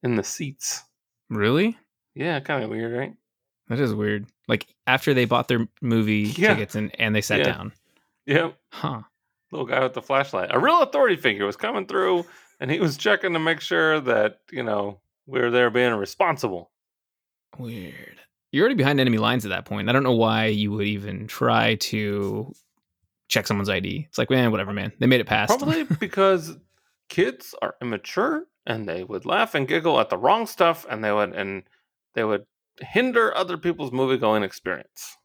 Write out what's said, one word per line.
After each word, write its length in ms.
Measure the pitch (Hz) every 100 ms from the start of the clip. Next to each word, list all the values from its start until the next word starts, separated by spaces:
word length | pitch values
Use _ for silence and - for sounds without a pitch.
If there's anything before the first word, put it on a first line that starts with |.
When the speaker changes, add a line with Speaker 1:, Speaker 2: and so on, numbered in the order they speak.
Speaker 1:
in 140 | 127 117
the 80 |
seats. 580 | 98 - 151 135 - - - _ _ _ _
Speaker 2:
Really? 480 | 110 104 139 208 226 _ _ _ -
Speaker 1:
Yeah, 240 | 151 151
kinda 280 | 139 143 110
weird, 300 | 110 117 120
right? 160 | 135 - _ _ _ _ _
Speaker 2:
That 120 | 117
is 140 | 135
weird. 320 | 107 104 104 104 _ -
Like, 180 | 120 - _ -
after 260 | 131 -
they 120 | 131 123
bought 220 | 123 123
their 200 | 120 113 _
movie 420 | 123 113 107 107 104 131
Speaker 1:
Yeah. 200 | 208 170
Speaker 2:
tickets 180 | 101
and, 160 | 107 107 -
and 140 | 113 107
they 60 |
sat 180 | 98 104
Speaker 1:
Yeah. 100 | 87
Speaker 2:
down. 180 | 85 101 - _ _ _ _ -
Speaker 1:
Yep. 320 | 147 165 - _
Speaker 2:
Huh. 300 | - - 123 107 _ _ _ _
Speaker 1:
Little 160 | 147 123
guy 140 | 131
with 120 | 131
the 80 | 127
flashlight. 480 | - 135 139 98 92
A 60 | 120
real 220 | 226 339
authority 340 | 302 285 262 165
figure 280 | 131 101 101
was 100 | 101
coming 300 | 214 233 190
through, 400 | 190 185 180 170 - _ _
and 120 | 127
he 80 | 156
was 180 | 175 143
checking 360 | 214 202 190
to 60 | 170
make 200 | 160 160
sure 380 | - 170 160 156
that, 400 | 127 117 107 - _
you 120 | 147
know, 380 | 120 104 101 98 _ _ -
we 120 | 131
were 120 | 120
there 180 | 120 123
being 240 | 113 123
responsible. 760 | 113 98 - 185 147 117 90 85 _ _ _ _ _ _ _ _ -
Speaker 2:
Weird. 600 | 120 113 87 - - - _ _ _
You're 120 | 139
already 120 | 208 254
behind 240 | 139 143
enemy 200 | 131 110
lines 260 | 110 123 110
at 40 |
that 160 | 90 -
point. 220 | 101 98
I 40 |
don't 100 | 127
know 100 | 135 117
why 300 | 113 110 110
you 240 | 104 104
would 160 | 107 104
even 400 | 104 101 95 110
try 480 | - 123 113 113 110
to 760 | - 110 104 101 101 104 123 - _ _ _ _ _ _ _
check 160 | - 104
someone's 240 | 202 101
I 100 | 95
D. 240 | 95 95 151
It's 100 | -
like, 120 | 120
man, 220 | 131 120
whatever, 200 | 107 98
man. 200 | 104 101 -
They 60 | 120
made 120 | 127
it 80 | 107
past. 220 | 107 107 247
Speaker 1:
Probably 260 | 285 320
Speaker 2:
<laughs> 160 | 302 156
Speaker 1:
because 560 | 196 - 196 190 160 165 _ _ _ _ _
kids 440 | - 202 254 - -
are 140 | - -
immature, 640 | 123 110 - - 240 311 359 _ -
and 220 | 113 104
they 160 | -
would 220 | 185 98 -
laugh 280 | 185 226
and 140 | 156 135
giggle 320 | 165 165 139
at 100 | 110
the 80 | 92
wrong 300 | 123 208 220
stuff, 380 | - 170 160 -
and 140 | 110
they 80 | 107
would, 220 | 104 104
and 300 | 90 98 98 - _ _ _ _ -
they 80 |
would 220 | 110 101 - _ _ _
hinder 560 | 143 202 254 233 220 -
other 220 | 185 175
people's 340 | 165 170 143
movie-going 520 | 127 131 131 110 107
experience. 760 | 98 - - 85 - - - -